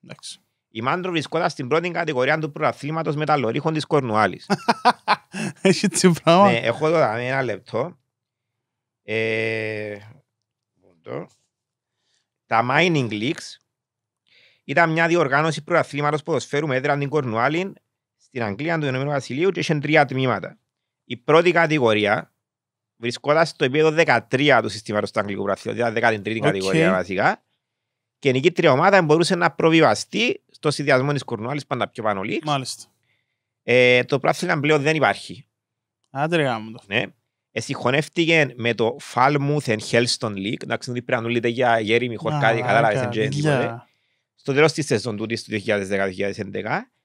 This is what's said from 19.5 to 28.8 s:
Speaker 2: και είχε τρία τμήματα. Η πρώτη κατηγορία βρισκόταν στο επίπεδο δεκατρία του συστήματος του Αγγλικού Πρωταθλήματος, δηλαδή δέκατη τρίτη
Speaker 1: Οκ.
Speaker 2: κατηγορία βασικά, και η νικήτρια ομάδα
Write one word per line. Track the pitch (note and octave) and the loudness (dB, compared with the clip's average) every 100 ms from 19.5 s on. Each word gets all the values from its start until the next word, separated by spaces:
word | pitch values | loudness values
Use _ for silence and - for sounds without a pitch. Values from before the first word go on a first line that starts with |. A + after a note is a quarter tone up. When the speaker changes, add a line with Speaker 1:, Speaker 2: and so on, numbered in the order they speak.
Speaker 2:
και | F3+ | -2
είχε | - D3+ | -2 -2
τρία | D3 D#3 C#3 | 2 4 4
τμήματα. | C3 C3 G#2 F2 - _ _ _ _ _ | 0 -2 -2 -6 -16 _ _ _ _ _
Η | A#2+ | -12
πρώτη | - D#3 F3 | 4 6 6
κατηγορία | E3+ E3 D#3 A#2+ G#2+ G2+ A2+ - _ _ _ _ _ _ _ | 4 2 4 4 4 2 0 -2 _ _ _ _ _ _ _
βρισκόταν | A#2+ A#2+ C#3 D3+ E3 | -8 -6 0 2 2
στο | - C3+ | 0 0
επίπεδο | C#3+ D#3 | 2 2
δεκατρία | D#3 D#3+ A#2+ - B2+ D3 B2+ | 2 2 2 0 0 4 4
του | A2 | 2
συστήματος | A2 - G#2 G#2 | -8 -4 -4 -2
του | A2+ | -4
Αγγλικού | G2+ G2 | -4 -6
Πρωταθλήματος, | G2 F#2+ A2 G#2+ A#2 | -4 -4 -6 -4 -2
δηλαδή | A2 | 0
δέκατη | A#2 A2 | 0 0
τρίτη | G2+ A2+ | -4 -2
Speaker 1:
Οκ. | B2 | -2
Speaker 2:
κατηγορία | B2+ F#2+ B2 D#3+ | -2 0 2 2
βασικά, | F#2+ F#2 F#2 C3+ G#3 _ _ _ _ _ _ _ _ | 0 -2 0 0 -2 _ _ _ _ _ _ _ _
και | C#3 | 0
η | |
νικήτρια | B2+ D3+ - E3 | 2 2 2 2
ομάδα | C3 | 4